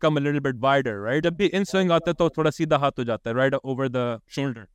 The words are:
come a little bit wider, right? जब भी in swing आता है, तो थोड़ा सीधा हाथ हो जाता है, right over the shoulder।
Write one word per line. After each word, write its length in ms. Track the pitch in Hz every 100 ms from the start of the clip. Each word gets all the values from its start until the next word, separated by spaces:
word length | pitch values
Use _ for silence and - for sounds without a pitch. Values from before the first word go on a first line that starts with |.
come 120 | 156 151
a 40 |
little 200 | 143 147
bit 140 | 139
wider, 500 | 123 135 139 123 101
right? 160 | 107 147
जब 120 | 170
भी 160 | 170 202
in 120 | 190
swing 260 | 196 190 185
आता 180 | 165 175
है, 40 |
तो 160 | 165 165
थोड़ा 220 | 160 156
सीधा 260 | - 156 143
हाथ 140 | 143
हो 120 | -
जाता 260 | 117 107 117
है, 60 |
right 240 | 120 135 135 135
over 160 | 131 135
the 300 | 127 120 113 _
shoulder। 300 | 143 139 117 98